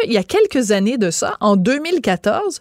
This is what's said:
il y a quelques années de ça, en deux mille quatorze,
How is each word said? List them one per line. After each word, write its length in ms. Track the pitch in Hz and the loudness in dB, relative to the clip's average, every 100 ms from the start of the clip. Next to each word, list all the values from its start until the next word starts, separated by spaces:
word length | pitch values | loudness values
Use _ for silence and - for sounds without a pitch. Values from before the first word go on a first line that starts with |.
il 80 | 453 | 2
y 60 | 208 | 0
a 40 | |
quelques 480 | 180 415 415 277 208 | 0 0 2 0 0
années 280 | 202 202 262 | 0 0 0
de 120 | 185 | -2
ça, 280 | - - - | -2 -4 -2
en 160 | 208 202 | 2 2
deux 240 | 180 285 | 2 0
mille 220 | 320 349 | 0 -2
quatorze, 580 | 208 180 202 - 403 - | 0 -2 0 -2 -4 -8